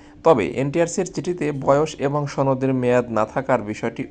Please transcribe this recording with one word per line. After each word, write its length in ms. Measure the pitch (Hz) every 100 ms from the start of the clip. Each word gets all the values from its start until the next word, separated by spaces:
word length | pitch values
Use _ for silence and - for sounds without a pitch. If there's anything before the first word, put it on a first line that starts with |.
| - -
তবে 220 | 165 139 82
এনটিআরসি 540 | - 139 160 165 185
এর 120 | 180
চিঠিতে 400 | - 151 175 151
বয়স 440 | 143 143 139 151 -
এবং 280 | 135 147 143
সনদের 480 | - 135 131 135
মেয়াদ 360 | 131 123 123 120
না 160 | 110 110
থাকার 360 | 139 135 123
বিষয়টি 420 | 104 107 117 117 131